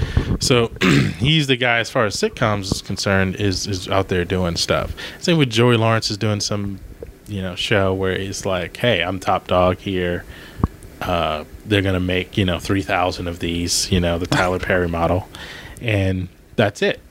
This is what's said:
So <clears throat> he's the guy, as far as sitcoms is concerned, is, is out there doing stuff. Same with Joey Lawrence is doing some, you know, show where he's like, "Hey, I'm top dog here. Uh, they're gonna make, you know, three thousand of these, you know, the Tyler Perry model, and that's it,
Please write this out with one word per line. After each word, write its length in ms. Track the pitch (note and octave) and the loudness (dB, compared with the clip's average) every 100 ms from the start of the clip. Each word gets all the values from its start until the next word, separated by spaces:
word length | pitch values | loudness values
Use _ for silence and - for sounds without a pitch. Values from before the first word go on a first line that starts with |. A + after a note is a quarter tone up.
| - - - - | 2 0 -2 0
So 300 | - B2 A2+ - | 2 2 2 0
<clears throat> 40 | F#3 C#3 A2 E2+ | 2 4 2 0
he's 300 | B2+ D#3+ C3+ | 2 2 2
the 80 | B2 | 2
guy, 220 | B2 A#2 | 2 2
as 120 | G#2+ | 0
far 160 | C3+ G#2+ | 0 0
as 100 | - | 0
sitcoms 560 | G#3+ - A2+ G#2 F#2+ | -4 0 0 0 -2
is 80 | - | -4
concerned, 560 | - G2 G#2 G2 F#2+ F#2 | -4 -4 2 2 2 0
is, 300 | G2+ F2+ - | 0 0 -4
is 220 | F#2+ F#2 | -6 -2
out 200 | G2 F#2 | 0 0
there 160 | F#2 | 0
doing 320 | F2 F#2 F2 E2 | 0 0 0 -2
stuff. 380 | - D#2+ - - - - | 0 0 -2 -8 -12 -6
Same 160 | - E3 | 0 2
with 140 | C3+ | 2
Joey 260 | A2+ B2 A#2 | 4 4 4
Lawrence 340 | A2+ A2+ - | 4 2 0
is 60 | G#2 | -2
doing 240 | A2 G#2 | -2 -2
some, 400 | - G#2 G2+ G2 - - - - - | -2 -4 -6 -8 -14 -16 -18 -18 -10
you 160 | G2+ | -8
know, 120 | F#2 F2 | -6 -4
show 360 | - G#2 F#2+ | 2 4 4
where 240 | F#2+ F#2+ F#2 | 2 0 -2
he's 280 | G2 G2 G2 | -4 -6 -2
like, 300 | F#2 E2 - | -2 -2 -2
"Hey, 260 | A#2+ F#2 | 2 2
I'm 160 | F2 F#2+ | 2 -2
top 300 | - F#2 - | 0 0 2
dog 300 | F2+ F2+ F#2 | 4 4 2
here. 460 | G2+ F#2 F2+ F2 - - - - - - - - | -2 -2 -2 -4 -8 -18 -16 -4 -4 -4 -18 -8
Uh, 440 | - F2 D#2+ D2+ D#2 - G#2+ | -2 0 0 -2 -8 -12 0
they're 160 | G2+ | 2
gonna 180 | G2 F#2 | 2 0
make, 360 | F2+ F2+ F2+ - | 0 -2 -2 0
you 60 | |
know, 140 | F#2 E2+ | 0 0
three 240 | - G2 | 0 -2
thousand 460 | F#2+ F#2 F2+ F2 F2 | 0 0 0 -2 -6
of 100 | F2 | -4
these, 500 | F2 E2+ E2+ - - | -4 -2 -2 -2 0
you 100 | F#2 | 2
know, 180 | F2 E2+ | 2 0
the 80 | F2 | 0
Tyler 320 | - F#2 F#2 | 0 0 0
Perry 300 | - F#2 F2 | 0 0 0
model, 400 | E2+ E2 F2+ - - - - - - | 0 0 0 -4 -12 -16 -16 -18 -8
and 480 | A#2 G#2 F#2+ F#2 F2+ - - - | -2 0 0 -2 -4 -10 -6 0
that's 260 | G#2 - | 0 2
it, 180 | G3 - - | -2 -2 -8